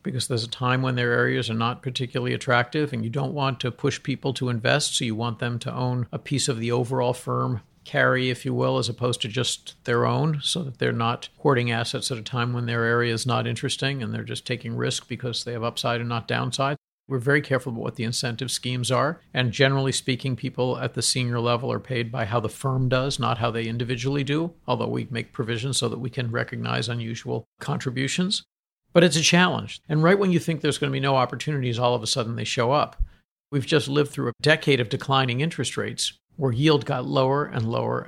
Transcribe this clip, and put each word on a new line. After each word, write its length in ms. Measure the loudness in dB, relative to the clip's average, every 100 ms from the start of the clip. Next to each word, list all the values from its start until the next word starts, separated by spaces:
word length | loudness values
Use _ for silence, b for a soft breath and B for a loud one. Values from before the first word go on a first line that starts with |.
because 280 | -6 -4 -2
there's 160 | -2 -4
a 20 |
time 340 | -2 0 2
when 140 | 0 0
their 160 | 2
areas 380 | 2 2 2 0
are 60 | 0
not 260 | -2 -2
particularly 520 | -6 -6 -4 -4 -2
attractive 600 | -2 2 2 2 -2 -2
and 100 | -2
you 60 | -4
don't 240 | -2 -2
want 260 | -2 -2 -2
to 120 | -4
push 300 | -2 -2 -2
people 320 | -4 -4 -4 -2
to 120 | -2
invest. 480 | 0 2 2 2 -2
So 80 |
you 100 | -2
want 260 | -2 -4 -2
them 200 | -4 -4
to 140 | -6
own 340 | -2 -2 -2 -4
a 60 | -8
piece 280 | -4 -2 0
of 120 | 0
the 120 | 0
overall 400 | 0 0 0 0
firm 520 | 0 -2 -2 0 -2 -6 _
carry, 460 | -2 2 4 4 2
if 160 | 0 -2
you 80 |
will, 240 | 0 2 2
as 100 | 0
opposed 340 | 0 -2 0
to 40 | -2
just 480 | -2 -2 -4 -8 -10
their 220 | 0 2 2
own, 340 | 2 0 0
so 220 | -2 -4
that 160 | -6 -2
they're 140 | -2
not 340 | 0 0 -2 -8 -2
hoarding 300 | 2 2 2
assets 400 | 0 -2 -4 -4
at 60 | -6
a 40 |
time 320 | -4 -2 0
when 120 | -2 -2
their 200 | 0 2
area 280 | 2 2
is 120 | 0 0
not 200 | 0 0
interesting 560 | -2 -4 -2 -2 -2
and 120 | -4
they're 100 | -6
just 240 | -6 -8 -6
taking 300 | -6 -4 -4
risk 320 | -2 -4 -6
because 340 | -8 -6 -6
they 80 | -6
have 140 | -4 -4
upside 340 | -2 -2 -2
and 80 | -2
not 220 | -4 -2
downside. 480 | -2 -2 0 0 -2 _ _ -6
We're 80 | -2
very 240 | 2 2
careful 320 | 2 0 0
about 100 | -6
what 120 | -6 -4
the 80 | -4
incentive 440 | -2 -4 -4 -4
schemes 400 | -4 -4 -2 2
are. 300 | 2 2 -2 b
And 180 | -2 0
generally 400 | 4 4 4 2
speaking, 460 | 0 -2 -2 -2 -4
people 400 | -4 -2 0 0
at 160 | -4
the 80 | -2
senior 400 | -2 0 0 0
level 280 | 2 0 0
are 100 | -4
paid 300 | -2 -4 -2
by 140 | -4
how 160 | 0 0
the 80 | -2
firm 400 | -2 -2 0 2
does, 320 | 2 0 0
not 200 | 0 0
how 120 | 0
they 140 | 0 -2
individually 580 | -2 -2 -2 0 0
do, 300 | 0 0 -2 -4 -2
although 220 | 0 0
we 220 | -2 -4
make 220 | -6 -6
provisions 420 | -6 -4 -2 -2 -2
so 140 | -2
that 100 | -2
we 100 | -6
can 220 | -4 -4
recognize 560 | -2 -4 -4 -2 -2 -2
unusual 560 | -4 -6 -8 -6 -6 -6 -10
contributions. 840 | -6 -4 -4 -2 -2 0 0 -2 -6 _ _ _ _
But 100 | 6
it's 140 | 6 6
a 40 |
challenge. 600 | 4 6 4 2 -6 -12 -2
And 120 | 4
right 160 | 6 6
when 140 | 4
you 80 | 2
think 220 | 2 0
there's 160 | 0 0
gonna 160 | -2
be 80 | 0
no 160 | 2 4
opportunities, 600 | 2 0 -2 -2 0 2
all 160 | 2
of 100 | 2
a 40 | 0
sudden 300 | -2 -2 -4
they 80 | -2
show 260 | 0 2
up. 320 | 2 0 -2 B B _ _ _
We've 140 | -4 2
just 240 | 2 2
lived 220 | 0 0
through 180 | -2 -6
a 120 | 0
decade 380 | 2 4 4 2
of 80 | 2
declining 540 | -4 2 2 2 0
interest 340 | -2 -2 -4 -4
rates 420 | -6 -4 -6 -8 _ -2
where 160 | 0
yield 320 | 4 4 4 2
got 200 | -4 0
lower 380 | 2 4 2
and 260 | 0 -2 0
lower 300 | 0 0 -2